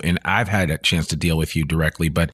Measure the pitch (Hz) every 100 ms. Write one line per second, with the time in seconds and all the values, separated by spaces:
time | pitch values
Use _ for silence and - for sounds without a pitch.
0 | 80 87 - 98 110 104 90 78 - 87
1 | 78 78 87 80 80 82 76 80 78 -
2 | 82 85 82